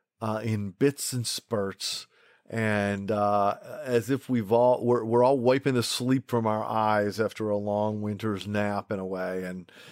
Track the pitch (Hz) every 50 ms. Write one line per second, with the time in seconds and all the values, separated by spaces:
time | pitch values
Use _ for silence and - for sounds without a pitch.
0 | _ _ _ - 113 110 107 110 110 113 110 104 101 98 - - 135 143 143 -
1 | - - 127 123 113 - - - - - 117 104 98 98 95 - - - - -
2 | - - _ _ _ _ _ _ _ - - 113 110 110 107 104 101 101 101 98
3 | 98 98 107 104 104 101 104 101 101 101 - - - 131 120 139 151 127 123 117
4 | 107 120 139 127 - - 127 117 104 95 113 117 123 123 123 - 120 120 123 117
5 | 113 113 113 120 123 131 143 135 117 123 131 139 - 143 127 123 113 - - -
6 | 123 123 131 135 - - 123 117 113 110 107 107 110 110 113 110 107 107 107 104
7 | 104 104 95 104 110 101 - - 110 107 104 104 101 104 104 104 107 107 107 107
8 | 107 107 104 101 110 110 101 92 95 104 104 104 104 104 104 101 - - 110 95
9 | 95 92 95 92 92 90 92 92 92 92 92 92 87 - - - - -